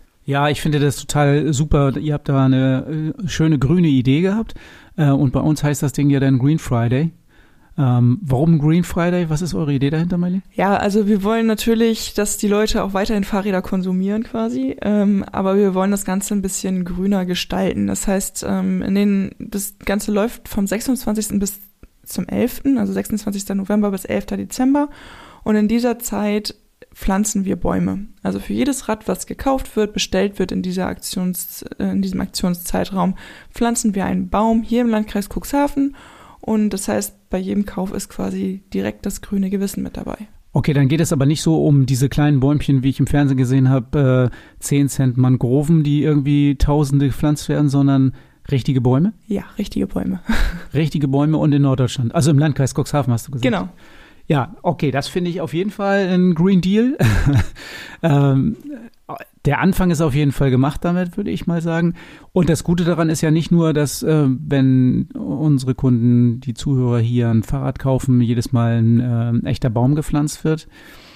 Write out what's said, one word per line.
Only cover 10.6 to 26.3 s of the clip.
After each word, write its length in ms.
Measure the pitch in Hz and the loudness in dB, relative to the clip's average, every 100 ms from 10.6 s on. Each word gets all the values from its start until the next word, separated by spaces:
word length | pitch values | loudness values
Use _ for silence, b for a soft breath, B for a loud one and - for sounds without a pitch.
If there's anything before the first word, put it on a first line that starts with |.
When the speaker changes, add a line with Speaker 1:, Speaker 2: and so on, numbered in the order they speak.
| 196 - | 0 0
Speaker 2:
also 300 | 208 208 202 | 0 0 2
wir 140 | 208 | 2
wollen 240 | 196 226 226 | 0 0 0
natürlich, 720 | 214 233 226 233 220 - - | 0 0 2 2 0 -4 -4
dass 220 | 208 - | -4 -2
die 100 | 208 | 0
Leute 360 | 208 220 220 | 0 0 0
auch 120 | 190 190 | -2 -2
weiterhin 280 | 220 208 | -2 -2
Fahrräder 380 | 196 202 202 185 | -2 -2 -2 -2
konsumieren 600 | - 190 185 185 196 214 | -2 -4 -2 -2 -2 -4
quasi, 520 | 233 233 226 254 262 - | -4 -4 -4 -4 -4 -4
ähm, 420 | - 208 202 196 - | -2 2 2 0 -4
aber 260 | - 190 196 | -4 0 2
wir 180 | 196 185 | 2 2
wollen 160 | 190 | 0
das 120 | 202 | -2
Ganze 300 | - 190 - | -2 -4 -2
ein 80 | 202 | -4
bisschen 440 | 190 - 185 185 180 | -4 -4 -4 -4 -4
grüner 420 | 180 196 202 180 | -2 0 0 0
gestalten. 580 | 180 - 190 190 - 196 | -4 -4 -2 -2 -2 -2
Das 220 | 196 - | -2 -2
heißt, 360 | 190 196 - 202 | -2 -2 -6 -4
ähm, 320 | 190 190 185 | -2 -2 -2
in 140 | 196 196 | 0 0
den, 400 | 202 196 190 - | 2 0 -2 -8
das 380 | - 202 - - | -10 -8 -8 -8
Ganze 340 | - 202 - | -4 -4 -2
läuft 360 | 202 226 - - | -2 -2 -4 -8
vom 180 | 220 196 | -4 -2
sechsundzwanzigsten 720 | 208 269 247 - 214 214 202 | -2 -2 -4 -2 -4 -2 -2
bis 220 | 196 - - _ - _ | -4 -8 -18 _ -20 _
zum 240 | - - 175 | -12 -8 -4
elften, 520 | 196 240 - 277 254 | -2 -2 -2 0 0
also 140 | 196 | 0
sechsundzwanzigster 600 | 190 202 214 208 202 - | -4 -4 -6 -6 -6 -4
November 380 | 196 190 208 208 | -4 -2 0 0
bis 140 | 190 - | -2 -4
elfter 320 | 208 196 196 | -6 -4 -8
Dezember. 520 | 196 - 262 285 294 B B B B B | -6 -2 2 2 0 B B B B B
Und 120 | - 214 | 0 2
in 120 | 214 | 2
dieser 320 | 233 240 233 | 2 0 -2
Zeit 560 | - 208 208 | -6 -4 -2